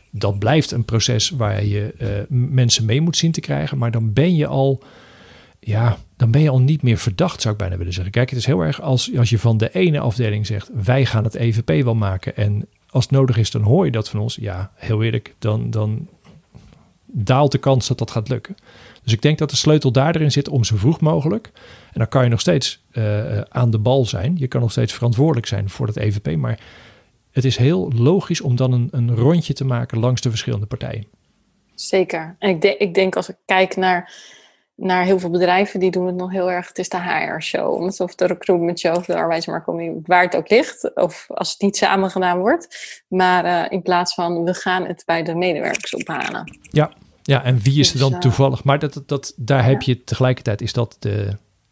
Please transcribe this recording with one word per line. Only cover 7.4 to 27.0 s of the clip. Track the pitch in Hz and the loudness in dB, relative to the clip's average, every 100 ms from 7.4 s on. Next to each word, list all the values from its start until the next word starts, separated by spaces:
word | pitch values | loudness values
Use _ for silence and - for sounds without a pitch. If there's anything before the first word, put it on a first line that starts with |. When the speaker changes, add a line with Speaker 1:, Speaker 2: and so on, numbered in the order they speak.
Speaker 1:
zou | 110 | -4
ik | 104 | -2
bijna | 92 92 | -4 -4
willen | 90 | -4
zeggen. | 90 92 | -4 -2
Kijk, | 117 127 | 0 0
het | 123 | 0
is | 120 | 0
heel | 180 | 2
erg | 160 139 | 0 -2
als, | 151 127 - 165 | 0 0 0 0
als | 107 | 2
je | 110 | 2
van | 117 110 | 2 2
de | 110 | 0
ene | 185 180 147 | 2 2 2
afdeling | 123 123 110 104 104 | 0 0 -2 -2 -4
zegt, | 104 - | -6 -6
"Wij | 175 95 131 127 | -4 2 2 2
gaan | 110 | 2
het | 113 - | 0 0
E | 117 | 0
V | 110 | 0
P | - 156 | 0 2
wel | 123 113 | 2 0
maken | 101 92 - - | 0 -2 -6 -2
en | 104 104 - _ _ | -2 -2 -6 _ _
als | 135 | -2
het | - | 2
nodig | 135 131 117 | 4 4 2
is, | 107 | 0
dan | 110 | 0
hoor | 107 165 160 | 2 4 2
je | |
dat | 113 - | -2 -4
van | 107 | -4
ons." | 113 - | -6 -6
Ja, | 104 90 101 - | -8 -8 -10 -10
heel | - 107 | -4 0
eerlijk, | 113 113 - - | 0 -2 -6 -6
dan, | 110 110 117 | -2 -2 -2
dan | 110 107 113 160 _ _ - _ - - - _ _ - | -2 -2 -4 -8 _ _ -20 _ -20 -20 -20 _ _ -10
daalt | 196 101 131 147 | -4 2 4 2
de | 131 | 2
kans | 139 131 - | 2 2 0
dat | 120 | -2
dat | 113 | -4
gaat | 113 104 | -4 -4
lukken. | 123 - 196 _ - - - | -6 -8 -18 _ -20 -20 -8
Dus | - | -2
ik | 110 | 2
denk | 147 156 | 2 2
dat | 151 | 0
de | - | 0
sleutel | 151 151 135 | 4 4 4
daarin | 131 147 170 151 | 2 2 2 2
zit | 143 - | 0 0
om | 139 | 0
zo | 107 107 | 0 2
vroeg | 120 165 | 2 2
mogelijk. | 156 160 143 220 - - - - - | 2 2 0 -2 -6 -20 -20 -20 -10
En | - | -4
dan | 113 | 0
kan | 135 | 2
je | 120 | 2
nog | 117 | 2
steeds, | - 156 - - _ | 2 0 0 -8 _
eh, | - 107 104 - 107 | -4 -2 -2 -2 -4
aan | - 123 120 | -4 0 2
de | 110 | 2
bal | 113 135 117 | 2 2 2
zijn. | - 143 180 | 0 -2 -2
Je | 131 | -2
kan | 123 | 0
nog | 117 | 0
steeds | - 113 | 0 -2
verantwoordelijk | - 117 110 160 127 - | -2 0 2 2 2 -2
zijn | 101 98 | -4 -4
voor | - 117 | -4 -2
dat | 110 | 0
E | 110 | 0
V | 104 | -2
P. | - 160 | -2 -2
Maar | 123 110 - - - - | -2 -4 -10 -20 -20 -20